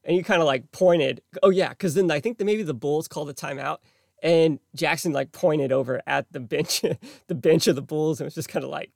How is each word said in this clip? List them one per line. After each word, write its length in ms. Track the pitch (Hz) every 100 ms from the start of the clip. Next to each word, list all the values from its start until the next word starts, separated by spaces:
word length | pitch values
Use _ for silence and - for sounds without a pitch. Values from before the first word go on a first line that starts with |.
and 120 | -
he 80 | 180
kinda, 200 | 180 180
like, 260 | 156 135 -
pointed. 500 | - 180 175 135 127 _ -
Oh, 80 | 196
yeah, 240 | 190 147
'cause 220 | 127 185
then 140 | 156 180
I 80 | 147
think 180 | 226 233
that 80 |
maybe 180 | 202 214
the 120 | 170
Bulls 320 | 123 143 151 160
called 220 | 165 147
a 40 |
timeout, 460 | 135 147 135 139 160 _ _ _ _
and 380 | 160 165 160 143 _
Jackson, 380 | - 156 160 175
like, 180 | 139 139
pointed 400 | - 180 151 135
over 300 | 131 127 127
at 260 | - 139 135
the 80 | 143
bench, 440 | 120 147 170 - 220 -
<laughs> 220 | 269 - _
the 80 |
bench 320 | 165 160 160 -
of 80 |
the 60 | 135
Bulls, 380 | - 151 156 156
and 60 |
was 100 | 143
just 140 | 165 -
kinda 180 | 180 135
like 240 | 147 -